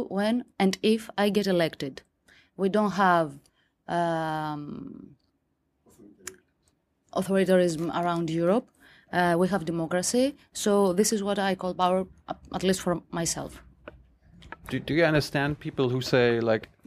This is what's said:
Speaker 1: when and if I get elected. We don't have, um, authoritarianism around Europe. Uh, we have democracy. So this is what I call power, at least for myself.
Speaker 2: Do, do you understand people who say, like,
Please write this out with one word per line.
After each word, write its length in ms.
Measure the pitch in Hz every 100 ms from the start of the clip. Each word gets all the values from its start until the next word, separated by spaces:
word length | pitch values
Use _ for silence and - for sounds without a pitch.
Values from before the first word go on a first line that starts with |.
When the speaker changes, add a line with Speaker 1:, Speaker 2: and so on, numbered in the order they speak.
| - 190
Speaker 1:
when 180 | 208 240 - _
and 100 | 190 190
if 200 | 214 226 - -
I 120 | 208 202
get 80 | 196
elected. 460 | 180 160 - 139 - _ _ _ _ _ -
We 60 | 196 202
don't 160 | 208 190 196
have, 220 | 170 156 139 _ _ _ _ - 175
um, 680 | 170 165 160 156 151 147 147 - - - - - _ _ _ _ _ _ _ _ - _ - - _ _ _ _ _ _ _ -
authoritarianism 640 | 190 196 185 185 180 156 165 175
around 280 | 175 170 170
Europe. 380 | 165 170 214 262 _ - - _ 175
Uh, 180 | 175 170
we 60 | 185
have 100 | 196 160
democracy. 520 | 170 165 180 180 247 262 - _ -
So 80 | 214 202 202 180
this 100 | 214 220
is 40 | 196
what 100 | 202 196
I 20 | 185
call 120 | 185 180
power, 160 | 180 185 190 - - - - 180
at 60 | 180
least 140 | 190 -
for 80 | 165 - 175
myself. 320 | 165 - 139 - - _ - - _ _ _ - - - -
Speaker 2:
Do, 60 | 131 131
do 40 | 143
you 60 | 165
understand 380 | 156 - 147 143 147 156
people 200 | - 127
who 80 | 127 123
say, 120 | 135 120 117 113
like, 120 | 110 - _